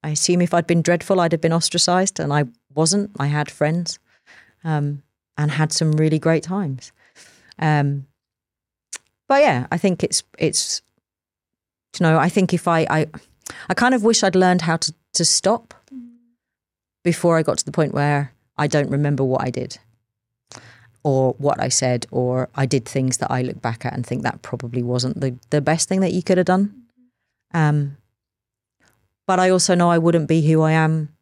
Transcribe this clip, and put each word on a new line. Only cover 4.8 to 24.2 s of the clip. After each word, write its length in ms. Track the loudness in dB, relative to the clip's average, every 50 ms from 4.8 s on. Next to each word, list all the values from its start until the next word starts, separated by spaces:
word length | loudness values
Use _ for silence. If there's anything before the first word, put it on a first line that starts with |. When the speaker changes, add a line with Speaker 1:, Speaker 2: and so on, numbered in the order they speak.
| -2 -2 -4 -8 _ _ _ _ _ _ _
Speaker 1:
and 140 | -2 -2 -2
had 220 | 0 0 -2 0 0
some 180 | -2 0 0 2
really 240 | 2 2 2 0 0
great 240 | 0 0 0 0 -2
times. 480 | -4 -6 -4 -4 -6 -6 -8 -12 -20 _ _ _ _ _ -20 -20 -20 _ _ _ _ -10 -4
Um, 480 | 0 0 2 2 2 0 -2 -4 -8 _ _ _ _ _ _ _ _ _ _ _ _ _ _ _ _ _ -18 -18 _ _ _ _ _
but 140 | _ 4 4
yeah, 260 | 4 4 2 0 -2 -4
I 60 | -4
think 260 | 0 0 0 0 0 -2
it's, 200 | -2 -2 -4 -6 _ -6 -2
it's, 420 | -2 -2 0 -2 -4 -4 -8 -10 _ _ _ _ _ _ _ _ _ _ _ _ _ _ _ _ _ _ _ _ _ _ -4 0
you 40 | 2
know, 120 | 4 4
I 120 | 4 2 2
think 240 | 2 2 2 2 0
if 140 | 0 0
I, 200 | 0 0 2 0 0
I, 180 | 0 -2 -2 -2 -6 -18 _ _ _ _ _ -20 -18 -18 -8 -6
I 40 | -2
kind 200 | 0 2 2 2
of 100 | 4 2
wish 200 | 2 2 4 2
I'd 120 | 2 4
learned 260 | 4 4 4 4 2
how 160 | 2 0 -2
to, 160 | -2 -2 -6 -8 _ _ _ -4
to 120 | -2 0
stop 480 | 0 0 0 2 0 0 0 -4 _ -20 _ _ _ -18
Speaker 2:
Mm. 140 | -18 -18 -18 -20 _ _ _ _ _ _ _ _ _ _ _ _ _ _ _ _ _ _
Speaker 1:
before 340 | -2 -2 0 2 2 2
I 60 | 2 2
got 140 | 0 -2
to 80 | -4 -6
the 60 | -4 -2
point 200 | -2 -2 0 0
where 380 | -2 0 0 0 0 -2 -4 _ _ _ _ _
I 100 | -4 -4
don't 220 | 0 0 0 0 0
remember 340 | 0 0 0 0 0 0 0
what 180 | 0 0 -2 -2
I 60 | -4
did 280 | -6 -6 -8 -10 -12 -18 _ _ _ _ _ _ _ _ _ _ _ _ _ _ -20 -20 -20 -20 -20 _ _ _ _ _ _
or 300 | 0 2 2 2 0 -2
what 220 | 0 -2 -2 0 0
I 80 | -2 -2
said, 360 | -2 -2 0 0 -2 -2 -4 -6
or 380 | -4 -4 -2 -2 -2 -2 -4 -4 _
I 100 | -4 -2
did 200 | 0 0 -2 -4
things 320 | -4 -4 -2 -2 -2 -2
that 140 | -4 -4 -4
I 100 | -2 -4
look 200 | -4 -4 -8 -6
back 240 | -6 -6 -6 -4 -8
at 80 | -8 -8
and 120 | -8 -8
think 180 | -6 -8 -6